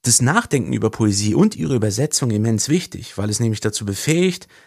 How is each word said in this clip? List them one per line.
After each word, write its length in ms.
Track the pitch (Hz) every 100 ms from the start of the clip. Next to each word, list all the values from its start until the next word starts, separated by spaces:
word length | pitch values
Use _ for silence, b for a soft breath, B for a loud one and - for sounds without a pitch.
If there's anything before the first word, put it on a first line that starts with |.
das 200 | 127 -
Nachdenken 500 | 123 202 233 139 104
über 180 | 120 110
Poesie 440 | - 107 101 104
und 220 | 123 208 -
ihre 180 | -
Übersetzung 560 | 113 104 101 151 - 127
immens 380 | 107 113 110 -
wichtig, 500 | 175 - - - -
weil 100 | 107
es 120 | 104
nämlich 200 | 117 107
dazu 240 | 107 -
befähigt, 640 | 101 98 - 160 185 180 - b